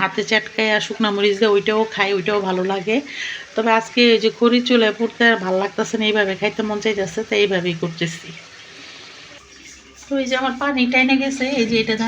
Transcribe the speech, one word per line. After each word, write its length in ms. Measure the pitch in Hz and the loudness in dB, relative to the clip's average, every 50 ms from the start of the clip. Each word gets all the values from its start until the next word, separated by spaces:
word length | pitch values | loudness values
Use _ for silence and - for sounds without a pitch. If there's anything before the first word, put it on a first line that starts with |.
হাতে 220 | 190 190 - 214 202 - | -4 -2 -2 -4 -2 0
চ্যাটকায়া 460 | 220 214 214 - - - 220 220 214 214 208 | 0 0 0 -2 -2 -2 0 0 0 0 -2
শুকনা 220 | - 208 - 220 208 202 | -4 -4 -2 -2 0 0
মরিচ 200 | 202 202 208 196 196 | 2 2 2 2 2
দিয়ে 120 | 226 214 202 | 2 2 2
ওইটাও 280 | 202 165 208 214 220 220 220 - | 2 2 2 0 0 0 -2 -2
খাই, 160 | 214 196 196 202 190 | -2 -2 0 -2 -2
ওইটাও 200 | 165 214 208 208 190 190 | -2 -2 -2 -2 -2 -2
ভালো 140 | 185 185 185 190 | -2 -2 -2 -2
লাগে। 240 | 202 196 180 214 226 285 285 - - - - - - - - - - | -2 -4 -2 -2 -2 -2 -2 -6 -10 -10 -10 -10 -10 -12 -14 -6 -4
তবে 160 | 226 220 233 220 226 | -2 2 2 2 2
আজকে 220 | 226 - - 247 240 233 226 | 0 0 2 4 6 6 6
ওই 40 | 214 214 | 4 4
যে 60 | 220 220 - | 0 2 2
খড়ি 200 | 240 240 247 247 247 247 | 2 4 4 2 4 4
চুলায় 260 | 247 233 220 214 208 214 | 4 4 4 2 2 0
পুড়তে 240 | 233 214 - - 233 233 | -2 -4 0 2 4 4
আর 60 | 226 196 185 | 4 2 0
ভাল 100 | 185 185 190 | 0 0 0
লাগতেছে 320 | 196 196 - - 214 - - 220 | -2 -2 -2 -4 -4 -2 -2 0
না, 60 | 214 214 | 0 2
এইভাবে 220 | 214 214 202 190 190 185 | 2 2 0 0 -2 -2
খাইতে 220 | 202 214 208 - 214 214 | -2 -2 -2 -2 -4 -4
মন 100 | 208 208 202 | -4 -2 -2
চাইতেছে, 360 | 220 208 196 190 - - 220 220 - | -2 0 -2 -4 -4 -4 -6 -4 -2
তো 40 | 220 208 | 0 2
এইভাবেই 340 | 208 190 196 175 175 180 170 165 | 2 2 2 0 0 -2 -2 -4
করতেছি। 460 | 180 165 - - 170 165 - - - - - - - - - - - - - - - - - - - - - - - - - - - - - - - - - - - - - - - | -4 -6 -4 -4 -6 -6 -6 -8 -14 -16 -18 -18 -20 -20 -20 -20 -20 -20 -20 -20 -20 -20 -20 -20 -20 -20 -20 -20 -20 -20 -20 -20 -20 -20 -20 -20 -20 -20 -20 -20 -20 -20 -20 -20 -8
তো 60 | - 277 269 | -4 -2 -2
এই 40 | 262 247 | -2 0
যে 40 | 262 254 | -2 0
আমার 140 | 269 262 240 - | 0 -2 -2 -2
পানি 200 | 285 285 277 254 247 240 262 | -4 -2 0 0 0 2 2
টাইনে 200 | 254 254 262 269 262 | 2 4 4 2 2
গেছে, 240 | 277 269 269 - 254 262 285 254 | 0 -2 -2 -2 -2 0 0 0
এই 60 | 226 214 | 0 2
যে 60 | 233 220 | 0 0
এটাতে 220 | 220 226 220 214 220 | 0 0 -2 -2 0